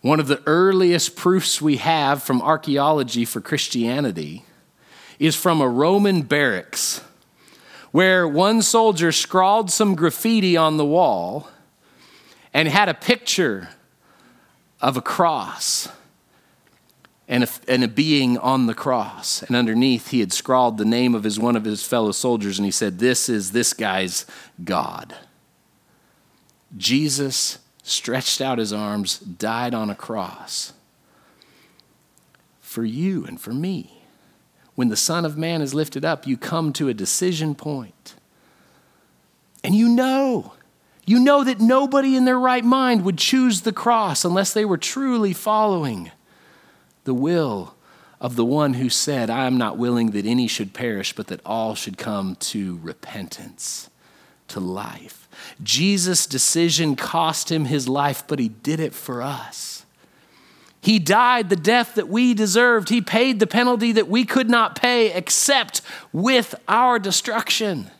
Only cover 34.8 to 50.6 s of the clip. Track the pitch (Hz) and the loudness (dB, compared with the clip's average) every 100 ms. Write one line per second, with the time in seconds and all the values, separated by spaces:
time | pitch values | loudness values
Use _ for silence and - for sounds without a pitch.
34.8 | 123 107 - 170 160 151 160 165 143 139 | -2 0 -2 -2 -2 -4 -4 -2 -2 -2
35.8 | 156 - 160 165 139 127 - 165 160 135 | -4 -2 -4 -4 -4 -4 -2 -2 -2 -2
36.8 | 143 110 95 - 180 165 160 143 151 139 | -2 -2 -2 -2 0 0 -2 -4 -6 -8
37.8 | 107 _ - - _ _ _ _ _ _ | -10 _ -20 -20 _ _ _ _ _ _
38.8 | _ _ _ _ _ _ _ _ - 202 | _ _ _ _ _ _ _ _ 0 4
39.8 | 233 240 262 262 269 233 - - _ _ | 6 4 2 2 0 -2 -6 -18 _ _
40.8 | _ _ - 240 262 285 262 240 226 262 | _ _ 2 4 6 6 4 4 4 4
41.8 | 277 277 269 262 254 254 254 247 240 262 | 4 2 4 4 4 4 2 2 2 4
42.8 | 254 233 185 170 - 262 254 196 226 - | 4 2 2 0 2 4 4 2 -2 -2
43.8 | 233 233 202 147 180 180 190 220 214 170 | 2 2 2 -2 0 0 0 0 0 0
44.8 | - - 269 240 208 175 - 214 214 185 | -2 -4 -2 0 0 -2 -2 0 2 0
45.8 | 147 107 82 - _ _ _ _ _ _ | -2 -6 -10 -18 _ _ _ _ _ _
46.8 | _ _ - 127 143 175 147 101 87 _ | _ _ -4 -2 0 0 0 -2 -8 _
47.8 | _ - _ _ 123 123 117 143 147 123 | _ -20 _ _ -6 0 0 2 2 0
48.8 | 127 - - 139 113 117 131 127 113 - | -2 -2 -2 -2 -2 -2 0 0 -2 -2
49.8 | 120 120 113 104 101 123 120 - | 0 2 0 -2 0 0 0 -4